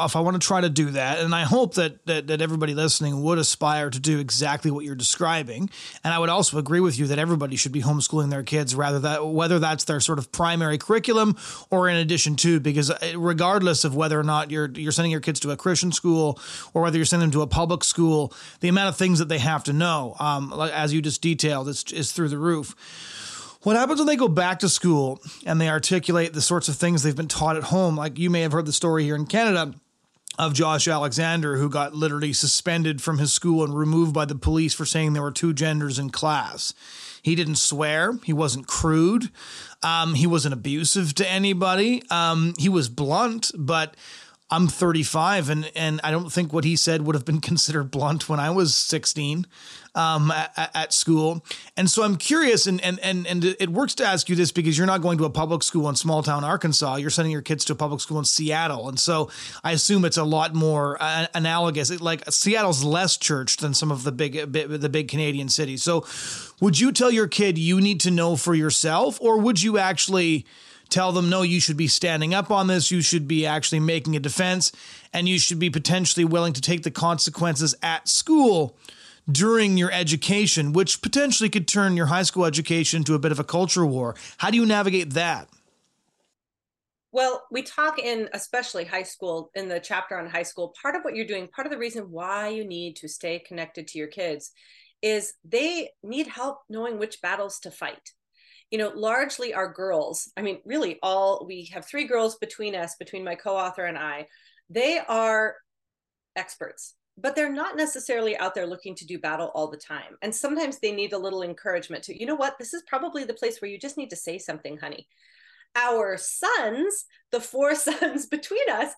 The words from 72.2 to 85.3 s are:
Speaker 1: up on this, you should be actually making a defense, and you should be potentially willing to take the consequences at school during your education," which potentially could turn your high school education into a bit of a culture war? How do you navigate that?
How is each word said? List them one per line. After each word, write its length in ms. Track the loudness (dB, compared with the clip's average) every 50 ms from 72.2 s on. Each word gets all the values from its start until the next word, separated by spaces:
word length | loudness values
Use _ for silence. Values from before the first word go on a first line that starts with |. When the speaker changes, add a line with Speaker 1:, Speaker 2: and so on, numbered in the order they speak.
| 0 0 0
Speaker 1:
up 160 | 0 0 2
on 160 | 2 2 4
this, 240 | 4 2 2 2 2
you 100 | 0 0
should 260 | 2 2 0 0 0
be 200 | 0 0 0 0
actually 340 | 0 0 -2 -2 0 0 0
making 360 | 2 2 0 0 0 -2 -2
a 40 | -2
defense, 500 | -2 -2 -2 0 0 0 2 0 0 -2 -2 -6 -12 -20 -20 -20 -14 -8 -4
and 160 | -2 0 0
you 100 | 2 2
should 200 | 2 0 0 0
be 120 | 0 0
potentially 540 | 0 0 0 2 2 2 2 0 2 2 2
willing 280 | 2 2 2 0 0 -2
to 80 | -2
take 220 | -2 -2 -2 -2 -2
the 80 | -4
consequences 840 | -4 -2 0 0 0 0 0 -2 -2 0 0 0 0 0 0 0 -2 -2 -2
at 260 | -2 -2 -2 -2 0
school 680 | 0 0 2 4 6 6 8 6 6 4 2 0 -4 _ -20 -20 -20 -20 -20 -20 -20 -8 _ 0
during 460 | 2 4 4 6 6 6 4 4 4
your 140 | 4 4 2
education," 800 | 2 0 0 0 -2 0 0 2 2 2 2 2 2 2 0 2 2
which 300 | 2 2 2 0 -2 -2
potentially 460 | 0 2 2 2 2 2 2 2 0
could 180 | 0 0 -2
turn 300 | 0 2 2 2 4 2
your 100 | 2 2
high 160 | 2 2 2 0
school 220 | 0 2 2 2
education 540 | 2 2 0 -2 0 0 0 2 0 0 0
into 160 | 2 2 2
a 40 | 2
bit 140 | 2 0 0
of 80 | -2
a 40 | -2
culture 420 | -2 0 0 2 2 2 2 2
war? 280 | 2 2 0 -2 -4 -6 -8 -14 -18 -8
How 140 | -4 -2 2
do 60 | 4
you 100 | 4 4
navigate 480 | 4 4 4 2 2 2 0 0 -2 -2
that? 340 | -2 0 0